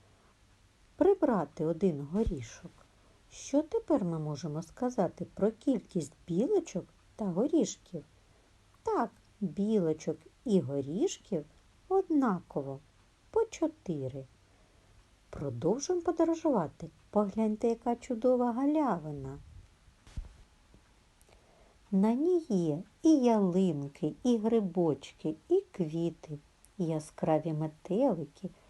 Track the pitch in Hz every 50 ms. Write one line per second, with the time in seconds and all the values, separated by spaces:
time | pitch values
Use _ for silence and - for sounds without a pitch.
0 | _ _ _ _ _ _ _ _ _ _ _ _ _ _ _ _ _ _ _ -
1 | 294 381 403 392 330 269 233 185 147 - - - 156 160 170 160 202 185 156 139
2 | 143 139 170 208 226 220 190 135 113 - - - - - - - - _ _ _
3 | _ _ _ _ _ _ - - - - - 294 311 311 - 453 - - 311 247
4 | 196 170 165 160 151 151 147 139 - 151 147 156 - - - - 247 247 247 -
5 | 180 160 - - 180 - - - 196 220 220 - - 285 262 190 - - - 180
6 | 147 - - - - - 165 180 247 381 427 370 - - - 175 165 - _ _
7 | _ _ _ - 220 190 160 185 247 302 359 311 208 - - - - - 180 151
8 | - - _ _ _ _ _ _ _ _ _ _ _ _ _ _ - 440 427 320
9 | 233 - - - _ _ _ - 208 160 151 196 196 214 226 208 170 156 156 156
10 | - 170 156 - - - _ _ - 254 202 180 131 123 143 143 135 139 160 214
11 | 320 415 - - - - 196 156 147 - - - _ _ _ _ _ - 370 392
12 | 381 - 320 277 262 233 185 170 - - - 156 135 135 139 139 - _ _ _
13 | _ _ _ _ _ _ - 453 453 - - - 330 302 - - - - 160 139
14 | 131 127 139 135 135 - _ _ _ _ _ _ _ _ _ _ _ _ _ _
15 | _ _ _ _ _ _ - 165 156 135 117 117 120 165 214 285 - - 359 349
16 | 339 359 330 - 330 330 330 320 - 311 262 202 156 139 - - 170 156 - -
17 | - _ - 208 208 196 - 220 220 214 214 214 - 233 233 226 - 247 240 233
18 | - - 247 220 240 254 254 247 247 240 226 247 277 285 302 320 294 240 190 170
19 | 147 156 147 139 135 135 139 143 - - - - - - _ _ _ - - _
20 | _ - - - - - - - - _ _ _ _ _ - - _ _ _ _
21 | _ _ _ _ _ _ - - _ _ _ _ - _ _ _ _ - 202 190
22 | 196 220 240 262 311 359 359 339 311 - 214 180 170 156 143 165 208 - _ _
23 | - 320 320 269 247 240 226 214 196 180 170 190 190 180 151 139 139 143 - -
24 | 160 151 - - - 247 240 220 208 226 233 226 202 180 165 190 170 160 135 -
25 | - - - - - 156 311 - _ - 349 392 392 - - - 170 151 160 165
26 | 170 170 160 - - 156 147 143 - _ _ _ _ _ _ - 180 160 160 156
27 | 156 - - - - 170 156 151 151 165 156 151 160 156 156 - - - 180 220
28 | 277 269 185 165 147 151 - - - 175 - - _